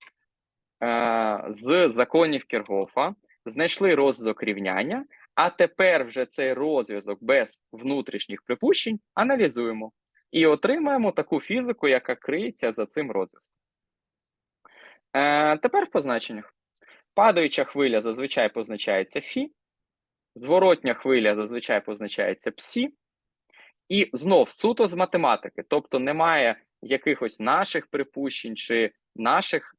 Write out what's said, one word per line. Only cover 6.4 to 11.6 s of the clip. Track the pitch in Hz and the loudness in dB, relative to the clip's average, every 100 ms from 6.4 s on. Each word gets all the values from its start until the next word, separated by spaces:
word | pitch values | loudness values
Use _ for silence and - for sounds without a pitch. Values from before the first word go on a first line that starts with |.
| 135 | -4
розв'язок | 127 151 143 110 101 101 101 | -2 -2 -2 -2 -6 -8 -6
без | 113 135 110 - _ | 0 2 0 -6 _
внутрішніх | 113 127 139 120 101 - 101 | -10 -4 -4 -4 -8 -8 -10
припущень | - 123 262 370 226 214 _ | -6 -2 0 0 -2 -6 _
аналізуємо | - 233 269 175 120 117 110 110 - _ _ _ | -2 0 2 0 0 -4 -6 -10 -16 _ _ _
і | 165 160 | 2 4
отримаємо | 151 202 302 294 269 214 | 4 2 0 0 0 0
таку | - 143 151 | -2 -2 -4
фізику, | - 226 | -2 -4